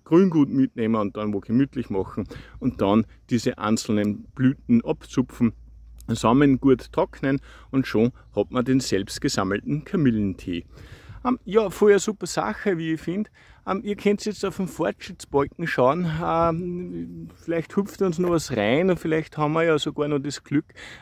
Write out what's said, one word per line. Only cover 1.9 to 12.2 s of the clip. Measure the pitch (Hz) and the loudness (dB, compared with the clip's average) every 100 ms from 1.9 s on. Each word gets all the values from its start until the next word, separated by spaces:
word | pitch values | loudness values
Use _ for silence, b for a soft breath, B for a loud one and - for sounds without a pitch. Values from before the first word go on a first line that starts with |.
machen | 95 92 - 95 B B B | -4 -4 -6 -10 B B B
und | 135 - | -4 0
dann | 98 107 110 b - | 4 4 2 b -4
diese | 120 127 - | -2 -2 -2
einzelnen | 104 110 - 104 104 101 - | 0 -2 0 0 0 -4 -8
Blüten | - 131 135 - 117 | -4 -2 -2 2 2
abzupfen, | - 160 - - 123 - 117 - - - - - - | 2 -4 -4 -4 -4 0 -2 -2 -12 -20 -20 -14 -6
zusammen | 113 113 127 147 131 | 0 2 4 4 4
gut | 135 123 - | 4 2 0
trocknen | - 185 - 139 139 B B B | -4 -4 -4 -2 -2 B B B
und | 135 127 | -4 -2
schon | 107 117 b b - | 2 0 b b -4
hat | 104 | -2
man | 127 | -2
den | 123 131 | 0 0
selbst | 123 98 98 - | 0 -2 -2 -6
gesammelten | 143 - 95 101 - 147 | -4 -2 0 -2 -4 -6
Kamillentee. | - 196 139 110 101 90 - 87 - B B B B B 254 | -4 0 2 2 0 -4 -8 -8 -8 B B B B B -4
Ähm, | 247 | -4
ja, | - 202 208 | -2 0 0
voll | - 208 | 4 6
eine | 202 | 6
super | - 202 | 2 -4